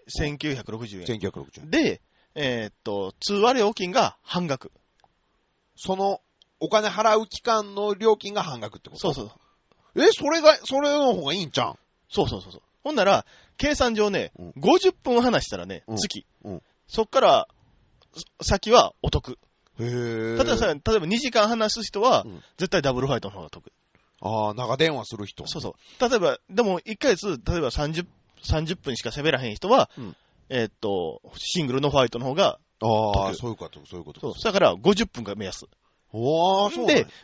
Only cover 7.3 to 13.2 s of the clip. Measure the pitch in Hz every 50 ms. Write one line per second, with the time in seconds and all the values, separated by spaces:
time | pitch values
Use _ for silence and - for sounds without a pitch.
7.3 | - - - 240 226 214 208 202 202 202 208 208 202 185 220 220 214 208 - 202
8.3 | 208 202 - 165 139 117 107 139 - - _ - - - - 175 131 135 104 107
9.3 | - _ _ _ _ _ _ _ _ _ _ _ - - - 453 - - 294 285
10.3 | 320 330 294 302 294 - 190 - 269 277 294 285 285 294 285 254 196 185 143 139
11.3 | 165 202 170 135 - 135 120 85 - - _ _ _ _ _ _ - 208 147 -
12.3 | - 95 - 92 87 - _ _ _ _ - 285 311 240 185 196 190 113